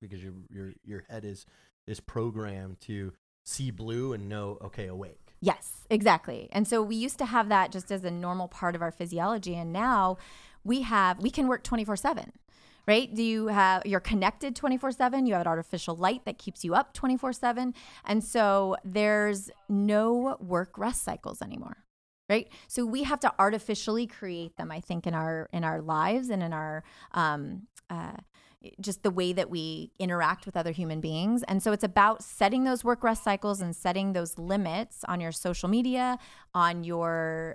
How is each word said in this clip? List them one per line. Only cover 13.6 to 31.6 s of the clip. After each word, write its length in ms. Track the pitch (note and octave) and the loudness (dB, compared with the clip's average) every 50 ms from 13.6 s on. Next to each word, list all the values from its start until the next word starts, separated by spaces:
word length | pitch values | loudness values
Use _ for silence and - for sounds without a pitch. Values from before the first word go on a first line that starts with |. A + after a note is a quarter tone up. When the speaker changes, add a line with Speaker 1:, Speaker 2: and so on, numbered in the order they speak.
| F#3+ F#3+ F#3+ F#3 - | 6 6 6 4 2
Speaker 2:
you're 140 | G#3 G3 F#3 | 2 0 0
connected 540 | - - A3 G3 F#3+ G3 A3 - - C#4 A#3+ | 2 2 2 2 2 2 0 0 -4 -6 -4
twenty-four 360 | - - C#4 B3+ B3+ - C4+ B3 | -2 0 0 2 2 0 -2 0
seven. 320 | - C4 B3 B3+ C4+ C4 | 2 2 2 4 4 4
You 80 | B3 G#3 | 4 4
have 80 | F3 F3 | 4 2
an 40 | |
artificial 480 | E3+ E3 E3 E3 - - E3+ - - E3 | 2 0 0 -2 -4 -6 -6 -4 -4 -2
light 280 | D#3+ F3+ F#3 B3 B3+ - | 0 2 2 2 0 -4
that 100 | - - - | -8 -8 -8
keeps 240 | - - - - - | -10 -12 -10 -8 -4
you 100 | E3+ E3+ | 0 2
up 180 | A3 C#4 - - | 2 2 0 -2
twenty-four 400 | - - B3+ B3+ B3 - C4 B3 | -4 0 0 0 0 0 -2 -2
seven. 400 | - - B3 A#3+ A#3+ B3+ B3+ A#3+ - - - - - - | 0 0 0 0 0 -2 -4 -4 -6 -12 -20 -20 -10 -4
And 180 | - G#3 A3 A3 | 0 0 2 2
so 540 | - - A#3+ G#3+ G3+ G3 G3 G3 F#3+ F#3+ - - | 2 2 4 6 6 6 4 4 2 0 -2 -4
there's 680 | F#3+ F#3 G#3 G#3 G#3 G#3+ G#3 G#3 G#3 G#3 G3 G3 - - - _ - | -4 0 2 4 4 4 4 4 2 0 -2 -4 -8 -10 -10 _ 0
no 680 | G#3 G3+ G3+ G#3 G#3 G#3+ A3 A3+ A#3+ A#3+ B3 C4+ - - | 2 2 4 4 4 4 4 4 4 2 2 0 -2 -4
work 360 | - F3 F3+ F3 F#3 F3+ - | -4 -2 0 0 0 -2 -4
rest 280 | - G3+ A#3 B3+ - - | -4 -2 -2 0 0 -2
cycles 360 | - - - - - - - | -2 -4 -6 -8 -10 -10 -8
anymore, 440 | - - - - - - A#3+ - _ _ _ _ _ _ _ _ _ - | -10 -10 -10 -10 -12 -12 -14 -16 _ _ _ _ _ _ _ _ _ 0
right? 200 | G3+ A3+ A#3 - - - - | 0 0 0 -4 -12 -20 -14
So 180 | - - - A#3+ | -8 -4 -4 -2
we 200 | A3+ A3 C4 C#4+ | -2 -2 -2 -2
have 160 | C4 D4 C#4 | -2 0 2
to 120 | D4 A3+ - - | 2 2 4 4
artificially 680 | G3 G3+ G#3+ G#3+ - - G#3+ - - - G#3+ A#3 A#3+ A3 | 4 4 2 0 -2 -4 -4 -4 -2 -2 -2 -2 -2 -4
create 480 | - - - F#3+ F3 E3+ E3+ E3 - | -6 -10 -10 -8 -8 -8 -8 -10 -10
them, 140 | - E3 D#3+ D#3 | -10 -10 -8 -8
I 80 | D#3+ | -10
think, 260 | F3 - F3 E3+ - | -8 -6 -6 -4 -4
in 80 | F3 E3 | -2 -2
our, 340 | D#3+ D#3+ D#3+ D#3+ D#3+ D#3+ - - | -2 -2 -2 -2 -4 -6 -6 -4
in 100 | E3+ E3+ | -2 -2
our 160 | D#3+ D#3+ D#3+ | -2 -2 -2
lives 480 | D#3 D#3+ D#3+ D#3 D#3+ F3+ A3 C4 C4 B3 | -2 0 0 2 2 2 2 0 0 -2
and 140 | A3 F#3+ E3+ | -2 -2 -2
in 100 | E3+ E3 | -2 -2
our, 300 | D#3 D#3 D#3 D#3 D#3 - - - - - - - | -4 -4 -6 -6 -8 -10 -14 -18 -20 -18 -6 0
um, 560 | F3+ E3 D#3 D3 D3 C#3 - - F#3 G#3 - _ - - - | 2 2 2 2 0 -4 -6 -10 -10 -12 -16 _ -20 -14 -12
uh, 240 | F3 E3 E3 - - - - _ _ _ _ _ _ _ - - - - | -10 -10 -10 -10 -12 -14 -16 _ _ _ _ _ _ _ -20 -20 -16 -10
just 240 | G3 G3+ F#3+ - - | -6 -6 -4 -2 0
the 60 | G#3 F3+ | 0 2
way 200 | F#3 F3+ F3+ F3+ | 2 2 2 2
that 160 | F#3 F3+ - | 0 0 -2
we 440 | F3 E3+ D#3 D#3+ D#3+ D#3+ D#3 - _ - | -2 -4 -4 -4 -6 -8 -10 -12 _ -4
interact 440 | G3 F3+ F3 F3 E3 D3+ F3 - - | -2 0 2 4 4 2 2 0 -4
with 120 | G3+ - | -6 -4
other 160 | F3+ E3 E3+ D#3+ | -2 -2 -2 -2
human 280 | E3+ F3 D#3+ D#3 D#3+ | -2 -4 -4 -4 -4
beings. 440 | D#3 D#3+ D#3+ D#3+ F3+ G#3 A#3 B3 A#3 | -4 -4 -2 0 0 2 2 2 2
And 180 | - F#3+ G3 | 2 2 2